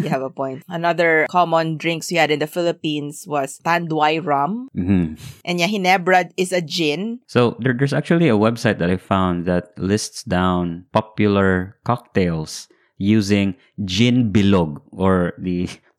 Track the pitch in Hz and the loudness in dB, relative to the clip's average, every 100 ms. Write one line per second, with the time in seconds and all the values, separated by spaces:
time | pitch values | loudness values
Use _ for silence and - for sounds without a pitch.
0 | 147 139 131 - 135 131 - 170 170 170 | -4 -4 -6 -8 -8 -8 -10 -4 -2 2
1 | 170 156 143 180 165 165 160 151 165 160 | 2 4 2 2 2 2 0 -2 -4 -4
2 | - 170 147 147 151 175 170 165 160 147 | -2 0 2 2 -2 -2 -2 -2 -4 -6
3 | 143 147 170 147 135 - 165 175 170 156 | -8 -14 -6 -6 -6 -6 -2 -2 0 0
4 | 151 160 147 139 143 233 262 - 90 95 | 2 0 0 0 0 -4 -8 -6 0 2
5 | 80 78 - - - 175 175 214 180 190 | 0 -6 -16 -16 -6 -2 0 0 2 2
6 | 180 185 175 - 185 185 151 180 151 147 | 4 2 2 -4 -2 -2 -4 -2 0 0
7 | 220 240 _ 123 120 - 127 139 139 143 | -6 -10 _ 0 0 0 -2 0 0 -2
8 | - 170 165 104 110 117 - 90 85 92 | 0 2 4 4 2 2 -2 0 0 -2
9 | - 98 92 87 87 90 - - 90 107 | 0 0 2 0 0 -2 -2 -8 -2 -2
10 | - - 113 90 92 90 87 85 - 110 | -2 -12 -4 0 2 0 -2 -6 -2 -2
11 | - - 104 101 95 92 95 - - 123 | -2 0 2 4 2 0 -2 -10 -4 -4
12 | - 98 87 80 78 - - _ _ _ | -2 -2 0 -2 -6 -12 -16 _ _ _
13 | 98 110 98 101 98 90 _ - 98 92 | 2 2 4 2 2 -4 _ -10 -6 0
14 | 120 123 113 101 98 98 78 73 _ - | 2 2 2 4 4 4 2 -4 _ -2
15 | 95 92 87 - 90 90 90 - _ | 0 2 0 -4 -6 -4 -4 -8 _